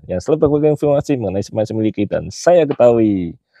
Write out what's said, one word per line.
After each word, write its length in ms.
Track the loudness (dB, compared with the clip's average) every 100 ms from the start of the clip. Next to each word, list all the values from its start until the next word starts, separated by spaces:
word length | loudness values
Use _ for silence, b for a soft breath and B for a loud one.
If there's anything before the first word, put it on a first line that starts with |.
yang 160 | -6 -8
selalu 240 | -6 0
berbagi 320 | 2 2 0 0
informasi 400 | 0 0 0 -2
mengenai 240 | -2 -4
semua 240 | -6 -4
yang 80 | -4
saya 80 | -2
miliki 240 | -2 -2
dan 240 | -4 -4 -6
saya 400 | -4 2 2 2
ketahui. 720 | 2 4 4 2 0 -2 -8 _ b